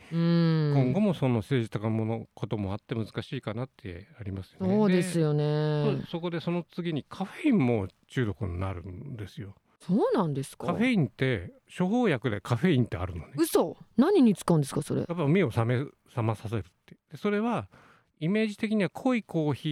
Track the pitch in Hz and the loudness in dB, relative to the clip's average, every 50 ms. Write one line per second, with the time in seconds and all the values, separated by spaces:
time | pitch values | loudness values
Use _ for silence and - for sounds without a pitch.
0 | - - 160 165 170 170 170 170 170 165 160 160 156 147 143 139 131 127 139 185 | -12 -6 -2 0 2 4 4 4 4 4 2 2 2 2 2 2 2 2 2 2
1 | 220 202 156 - 143 127 120 113 101 - 139 123 113 107 - 117 104 113 110 113 | 2 2 2 2 2 2 2 0 0 0 0 0 0 -2 -4 -4 -2 -2 -2 0
2 | 110 110 113 113 - - - - - - 123 107 101 95 98 107 _ - 131 113 | -2 -2 -4 -6 -8 -12 -12 -10 -8 -6 -4 -4 -4 -4 -4 -6 _ -6 -6 -6
3 | 107 - - 117 - - - 127 - 113 104 117 131 - _ _ - 98 87 87 | -6 -6 -6 -10 -8 -8 -8 -8 -8 -6 -6 -6 -8 -10 _ _ -14 -12 -12 -12
4 | 101 _ - - 95 95 95 95 90 - _ - 190 185 196 214 214 202 185 180 | -16 _ -18 -12 -10 -8 -8 -8 -10 -12 _ -4 0 2 4 4 4 4 4 4
5 | 180 185 170 170 156 151 147 147 147 151 151 151 151 151 151 151 147 143 139 135 | 2 2 0 0 2 2 2 2 2 2 2 0 0 0 0 0 0 0 0 -2
6 | 139 - - 170 165 175 170 165 - 170 175 175 165 _ - - 170 170 160 139 | -4 -8 -8 -6 -6 -4 -6 -4 -4 -2 -2 -4 -4 _ -8 -8 -6 -4 -4 -4
7 | - - - - 190 - - - - 311 247 196 131 120 120 110 95 92 _ _ | -6 -8 -8 -8 -8 -8 -6 -2 2 4 4 4 4 4 2 2 0 -4 _ _
8 | _ _ - 139 123 104 92 - - 90 87 87 95 95 95 87 80 95 90 92 | _ _ -4 -2 -2 -2 -2 -4 -4 -6 -4 -4 -4 -4 -6 -8 -10 -12 -12 -12
9 | - 143 131 107 104 92 - - 98 98 - _ _ _ _ _ - - 175 233 | -12 -12 -12 -12 -12 -12 -12 -14 -14 -14 -16 _ _ _ _ _ -4 -2 0 2
10 | 370 539 466 277 185 156 139 139 139 - - - - 147 170 175 226 262 247 196 | 2 2 2 2 0 0 -2 -4 -6 -8 -10 -8 -4 -4 0 0 2 2 2 2
11 | 143 - - - 135 131 127 95 87 - 277 - _ _ - - 180 180 214 247 | 2 0 0 -2 0 0 0 -2 -4 -10 -16 -20 _ _ -4 -2 -2 0 2 2
12 | 247 208 147 117 - 127 104 101 - - 123 113 - 185 160 123 117 - - 82 | 2 2 0 0 -2 -2 -4 -4 -2 -2 0 2 4 4 4 4 2 0 -2 -6
13 | 90 90 85 82 78 - - 285 330 311 - 403 - 156 - - - _ - - | -6 -6 -6 -10 -12 -8 -2 -2 -2 2 2 2 2 0 -2 -10 -16 _ 2 2
14 | 262 349 415 359 262 226 185 - - - 175 156 139 - - 139 156 - 127 131 | 4 4 6 6 6 6 4 2 2 2 2 2 2 0 -2 -4 -4 -2 -4 -4
15 | - - 170 180 156 139 160 202 175 120 98 113 113 113 127 120 143 - - _ | -4 -4 -4 -2 2 2 4 4 2 2 2 0 0 0 0 -2 -2 -6 -10 _
16 | _ _ - 127 110 113 110 - - 104 117 107 92 - _ _ _ - - _ | _ _ -6 -2 -2 -2 -2 -2 -6 -6 -6 -6 -6 -8 _ _ _ -20 -20 _
17 | _ _ - - - 208 208 202 220 240 226 160 104 - _ - - - - _ | _ _ -14 -6 -4 -2 0 0 0 -2 -2 -4 -6 -8 _ -20 -20 -20 -20 _
18 | _ _ _ - 151 165 202 214 220 214 202 - - 208 220 214 190 156 - - | _ _ _ -6 -2 0 0 0 0 -2 -4 -4 -4 0 0 0 0 0 -2 -2
19 | - 262 254 233 - - - 165 156 147 135 - - 156 | 0 0 0 0 -2 -2 -2 0 0 0 0 -2 -2 -4